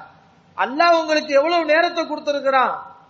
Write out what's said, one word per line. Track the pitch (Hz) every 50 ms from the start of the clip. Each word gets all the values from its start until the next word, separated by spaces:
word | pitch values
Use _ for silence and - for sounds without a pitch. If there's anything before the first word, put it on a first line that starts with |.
| - - - _ _ _ _ _ _ _ _
அல்லாஹ் | - 185 220 262 302 339 349 339 330
உங்களுக்கு | 320 311 311 302 - 311 285
எவ்வளவு | 277 285 330 349 339 330
நேரத்தை | 302 302 320 339 349 349 349 320
கொடுத்திருக்கிறான், | 254 302 302 302 294 285 285 269 269 262 269 247 208 165 - - - - - _